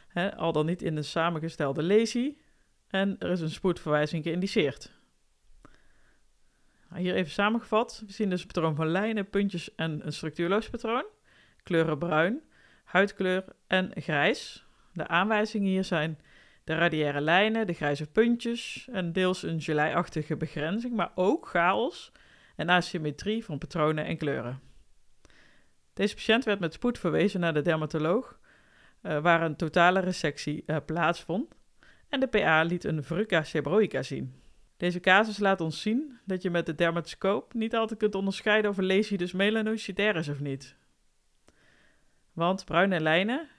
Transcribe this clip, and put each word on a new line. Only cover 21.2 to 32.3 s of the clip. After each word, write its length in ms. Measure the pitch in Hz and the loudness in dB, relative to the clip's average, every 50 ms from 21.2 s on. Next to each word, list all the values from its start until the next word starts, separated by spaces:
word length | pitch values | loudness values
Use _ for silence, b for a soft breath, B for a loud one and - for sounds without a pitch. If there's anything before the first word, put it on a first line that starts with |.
| 185 196 285 330 - - | 2 2 2 0 -2 -2
chaos 640 | - 175 170 175 196 214 233 330 - - - - b b b b b b b b b | 0 2 4 4 4 2 0 -2 -4 -8 -14 -18 b b b b b b b b b
en 120 | - 160 170 | -4 0 2
asymmetrie 760 | 180 180 170 - - 170 156 151 143 - - 196 214 226 220 | 4 2 2 0 -4 -4 -4 -4 -6 -4 -4 -4 -4 -4 -4
van 140 | - 156 139 | -6 -8 -8
patronen 460 | - 139 - 170 151 156 156 151 156 | -8 -6 -2 0 2 2 2 0 -2
en 120 | 165 165 | -4 -4
kleuren. 440 | 151 156 143 139 131 117 120 127 131 - - - - - _ - - _ - - - b b b b b b b b b b b b b _ | -2 -2 -2 -2 -2 -4 -6 -10 -10 -14 -20 -20 -20 -20 _ -20 -20 _ -20 -20 -20 b b b b b b b b b b b b b _
Deze 220 | _ - 196 196 - | _ -2 -2 -2 -2
patiënt 300 | - - - 220 240 269 | -2 0 2 2 2 2
werd 160 | 220 202 202 | 0 -2 0
met 120 | 175 160 | -2 -4
spoed 260 | - - - 240 240 - | -4 -2 -2 -2 -2 0
verwezen 420 | - 170 151 156 170 208 - 185 | -2 0 2 2 2 2 0 0
naar 140 | 175 170 156 | -2 0 0
de 80 | 151 | 0
dermatoloog, 760 | 143 175 160 156 156 151 - 160 151 160 185 247 262 - - b b b b b b b b b b b b b | 2 2 0 0 -2 -2 -2 0 0 2 2 0 -2 -6 -12 b b b b b b b b b b b b b
eh, 180 | - - 160 147 | -8 -4 -4 0
waar 240 | 151 175 170 165 | 4 4 4 4
een 140 | 165 165 147 | 2 0 -2
totale 440 | - 170 151 - 180 170 180 185 190 | -2 -4 0 4 6 6 6 6 4
resectie, 640 | 185 185 180 - - 151 143 - - 156 147 - - | 2 0 -2 -2 -2 -4 -4 -4 -6 -6 -6 -4 -4
eh, 100 | - 160 151 139 | -4 -4 -4 -4
plaatsvond 680 | - 156 175 165 165 175 - - - 165 208 302 - _ _ _ _ _ b b b b b b _ | -4 -2 0 0 0 0 -2 -4 -4 -4 -4 -4 -6 _ _ _ _ _ b b b b b b _
en 120 | - 269 | -2 -2
de 60 | 269 | 0
P 80 | 240 | 0